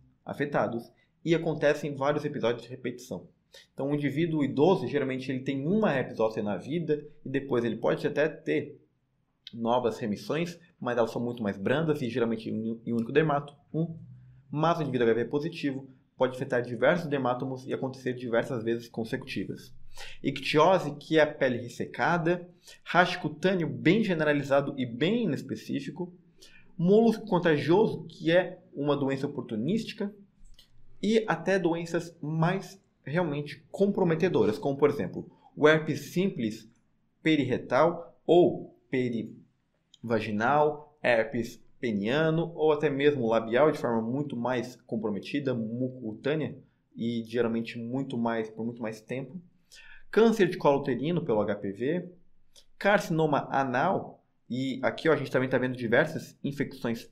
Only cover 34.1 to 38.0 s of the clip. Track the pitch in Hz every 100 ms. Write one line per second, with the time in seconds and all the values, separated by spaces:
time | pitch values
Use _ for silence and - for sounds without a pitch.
34.1 | 160 185 - 104 - 139 139 147 - 90
35.1 | 90 - - _ - 147 156 156 131 -
36.1 | 175 196 185 110 - - _ _ _ _
37.1 | _ 165 156 123 113 - 123 165 175